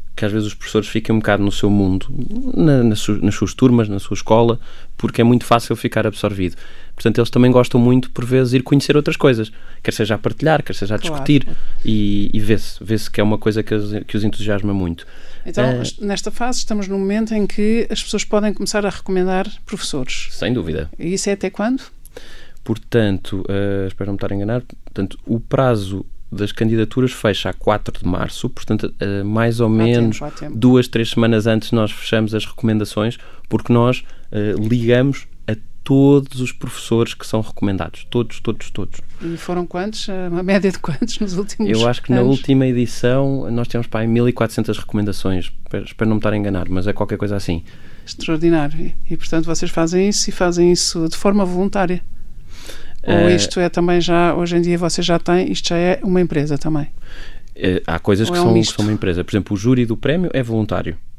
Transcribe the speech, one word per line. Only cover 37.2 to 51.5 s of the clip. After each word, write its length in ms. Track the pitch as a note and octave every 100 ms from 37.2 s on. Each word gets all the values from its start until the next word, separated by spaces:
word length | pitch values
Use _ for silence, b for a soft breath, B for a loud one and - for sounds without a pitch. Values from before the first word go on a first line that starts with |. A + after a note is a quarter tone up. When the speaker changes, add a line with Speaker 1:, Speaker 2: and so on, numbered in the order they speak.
| -
Speaker 1:
são 140 | G#2+
recomendados. 680 | G#2 - G2+ F#2+ E2 - -
Todos, 300 | A#2+ A2+ -
todos, 300 | - A2+ -
todos. 300 | - G#2+ - - -
Speaker 2:
E 160 | E3 E3
foram 260 | - F3
quantos? 420 | F3 F3+ G3+ G#3+ -
Eh, 220 | F#3+ F3+
uma 140 | E3+
média 280 | F#3 G3 F#3+
de 80 | -
quantos 400 | - C#3+ A#3+ -
nos 160 | G3+ F3+
últimos 320 | G#3 - G3+
Speaker 1:
Eu 180 | A2 A#2
acho 140 | B2
que 100 | -
na 60 | B2
Speaker 2:
anos? 180 | B2 C3
Speaker 1:
última 300 | - C3+ C3
edição 840 | B2 A#2+ - B2 C3+ C#3 C#3 -
nós 160 | A#2 A#2+
tivemos, 200 | A#2 A#2
pá, 140 | A2
aí 60 | A2+
mil 220 | A#2 B2
e 40 |
quatrocentas 420 | - A2+ - G#2+ G#2
recomendações. 760 | - G#2 G2+ F#2+ F#2+ F2+ - -
Espero, 200 | - G2 -
espero 240 | - A2
não 60 | G#2+
me 20 |
estar 160 | G#2
a 20 | G#2
enganar, 320 | G2+ F#2+ F2
mas 180 | F2+ G2
é 60 |
qualquer 240 | G2+ G2+ G#2
coisa 200 | G2+ G2+
assim. 280 | F#2 E2+ B B B B
Speaker 2:
Extraordinário. 760 | - - - D#3 E3+ E3 C#3+ D3+
E, 160 | - - -
e, 60 | E3
portanto, 300 | - E3 E3
vocês 240 | D#3+ E3+
fazem 400 | E3+ E3 F3+ G3
isso 180 | G3+ -
e 40 |
fazem 380 | - F3+ F3 F3
isso 380 | F3 - E3+ D#3+
de 80 | -
forma 260 | G#3 G#3
voluntária? 560 | F#3